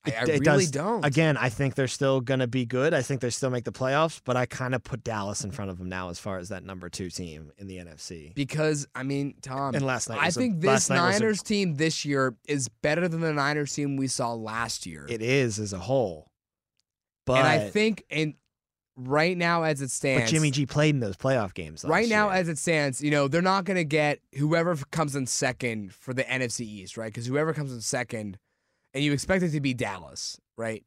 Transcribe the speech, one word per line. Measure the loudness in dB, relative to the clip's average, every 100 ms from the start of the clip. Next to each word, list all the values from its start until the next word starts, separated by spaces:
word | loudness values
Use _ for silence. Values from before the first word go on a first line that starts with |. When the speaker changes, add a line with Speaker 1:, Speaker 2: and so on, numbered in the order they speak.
| -4
Speaker 1:
I, |
Speaker 2:
It, | 0
Speaker 1:
I |
Speaker 2:
it | 2 4
Speaker 1:
really | 6 6 4
Speaker 2:
does. |
Speaker 1:
don't. | 0 -2 0 2
Speaker 2:
Again, | 4 4 4
I | 0
think | 0 -2 2
they're | -2
still | 2 2 2
gonna | 2 0 2
be | 0 0
good. | 2 2
I | 2
think | 0 -2
they | -2
still | 0 0
make | 0
the | -4
playoffs, | -4 0 2 2 0 -2
but | 0
I | 0
kinda | -4 -2 -4
put | -4 -8
Dallas | -4 -4 -4 -4 -6
in |
front | -6 -8
of | -6
them | -8
now | -6 -8
as | -8
far | -8 -8
as | -8
that | -10 -10
number | -12 -10
two | -8 -8
team | -8 -10 -12 -16 -16
in | -14
the | -14
N | -14
F | -16
C. | -14 -14 -12 -6
Speaker 1:
Because, | -4 0 0 0 -4
I | -8
mean, | -4 -2 -4 -8
Tom, | -10 -4 -2 0
Speaker 2:
And | 0
last | 0 -2
night | 0
Speaker 1:
I | 0
Speaker 2:
was | 2
a, |
Speaker 1:
think | 0 2
this | 4
Speaker 2:
last | 4 4
night | 2 4
was | 2
a |
Speaker 1:
Niners | 2 0
team | 0 0 2 2
this | 0 0
year | 0 2 0 -2 -4
is | -4 -4
better | _ 0 2 0
than | 0
the | 0
Niners | 0 0 0 -2
team | -2 -2 -2
we | -2
saw | -2 -2
last | -4 -6 -4 -4 -6 -8
year. | -12 -8
Speaker 2:
It | -4
is | 2 4 2 0
as | -4
a | -4
whole. | 0 0 0 -4 -14 _ _ _ _ _ _ _ _ _ 0
But | 4
Speaker 1:
And | 6
I | 4 2
think | 2 0 0 -4
in, | -2 -2 -4 _ _ _ _ _ -12
right | 0 2 4 2
now | 2 2
as | 2 0
it | -2
stands | -2 2 2 4
Speaker 2:
but | 4
Jimmy | 4
G | 2 0
played | 4 4 4
in |
those | -2 -2
playoff | 2 2 0
games | -6 -10 -8 0
last |
Speaker 1:
right | 2 4
now | 4 4
Speaker 2:
year. | 2
Speaker 1:
as | 0
it | -2
stands, | 2 2 2 0
you | 2
know, | 4 4
they're | 4
not | 4 2
gonna | 0 0 2
get | 2 2 0 _ -2
whoever | 2 2 2
f-, | 0 -2
comes | -2 -2 -2
in | -2
second | 0 0 -2 -4 -4 -8
for | -12 -6
the | -4 -2
N | -2
F | -2
C | -4 -8
East, | -10 -12 -10
right? | -8
'Cause | -8 -4
whoever | 0 0
comes | -2 -6
in | -6
second | -4 -4 -4 -6 -6 -10 _ _ _ _ _
and | 0
you | 2
expect | 2 2 2
it | 2
to | 2
be | 0
Dallas, | 0 -4 -4 -12 -12 -12 -12 _ -8
right? | -6 -6